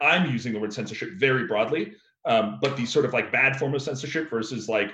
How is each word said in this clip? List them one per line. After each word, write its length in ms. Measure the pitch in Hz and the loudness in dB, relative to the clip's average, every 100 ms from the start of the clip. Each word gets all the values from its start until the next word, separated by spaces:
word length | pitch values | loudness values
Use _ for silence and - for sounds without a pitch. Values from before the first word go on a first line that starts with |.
I'm 280 | 143 175 165 | 2 4 2
using 240 | 120 123 | 0 -2
the 60 | 107 | -4
word 140 | 107 | -4
censorship 380 | 123 101 107 - | -6 -8 -8 -8
very 340 | 95 135 127 113 | 2 2 4 2
broadly, 460 | 104 117 156 208 - _ _ 156 | 0 2 0 -4 -8 _ _ 2
um, 340 | 113 107 - | 4 2 0
but 140 | 139 135 | -2 -2
the 100 | 117 | 0
sort 200 | 151 127 | 2 2
of, 80 | |
like, 180 | 120 110 | 0 0
bad 260 | 120 135 135 | 2 2 2
form 160 | 139 | -2
of 80 | 143 | -2
censorship 480 | 139 131 147 160 156 | -4 -6 -4 -4 -2
versus, 380 | 113 110 120 107 | -2 -2 -6 -2
like, 240 | 110 101 | 0 0